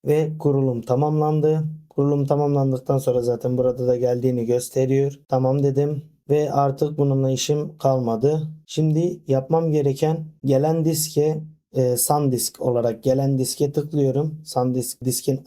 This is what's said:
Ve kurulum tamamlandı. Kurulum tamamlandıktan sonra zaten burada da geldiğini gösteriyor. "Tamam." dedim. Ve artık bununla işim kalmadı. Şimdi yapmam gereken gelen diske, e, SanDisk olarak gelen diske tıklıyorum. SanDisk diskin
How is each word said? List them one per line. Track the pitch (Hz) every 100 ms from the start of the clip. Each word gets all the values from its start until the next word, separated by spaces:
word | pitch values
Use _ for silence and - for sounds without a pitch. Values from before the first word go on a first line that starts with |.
| 135
Ve | 151 156 156
kurulum | 147 139 135 120
tamamlandı. | 113 127 151 151 151 156 151 156 156 - -
Kurulum | - 143 143 139
tamamlandıktan | 143 147 143 135 127 - 135
sonra | 135 123
zaten | 120 117 127 123
burada | 127 120 123
da | 123
geldiğini | 123 123 127 123 117
gösteriyor. | 123 123 135 131 135 139 143 _
"Tamam." | 131 131 139
dedim. | 139 135 147 147 - _ -
Ve | 147 151
artık | 139 139 135 151 151
bununla | 143 135 135
işim | 131 - 147 151 -
kalmadı. | 143 131 120 110 135 156 156 - _
Şimdi | - 156 151 175 175 -
yapmam | 131 131 160 165
gereken | 151 143 135 156 160 - -
gelen | 135 135 151 165
diske, | 160 160 156 - 151 156 - - _
e, | 131 127 123
SanDisk | - 147 143 123 - -
olarak | 131 120 117 110
gelen | 131 131 135 135
diske | 127 - 147
tıklıyorum. | 143 147 156 139 135 156 156
SanDisk | - - 127 127 120 -
diskin | 123 123 - 131